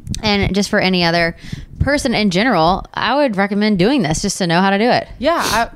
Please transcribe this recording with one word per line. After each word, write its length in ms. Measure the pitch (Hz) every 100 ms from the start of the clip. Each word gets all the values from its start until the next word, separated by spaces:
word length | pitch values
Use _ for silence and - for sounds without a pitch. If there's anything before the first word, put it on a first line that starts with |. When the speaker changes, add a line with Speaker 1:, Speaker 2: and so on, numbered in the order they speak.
| - -
Speaker 1:
And 320 | 214 202 190
just 160 | 190 196
for 100 | 208
any 240 | 190 185
other 320 | 170 170 170 - - - - -
person 340 | - 285 262
in 160 | 208 208
general, 560 | 175 247 185 160 190 -
I 220 | - 202 277
would 200 | 277 190
recommend 420 | 196 202 214 196
doing 240 | 190 285
this 180 | 151 160
just 160 | 202 -
to 100 | 175
know 140 | 165
how 80 | 196
to 80 | 196
do 120 | 240
it. 180 | 160 - -
Speaker 2:
Yeah, 240 | 214 285
I, 280 | - 214 233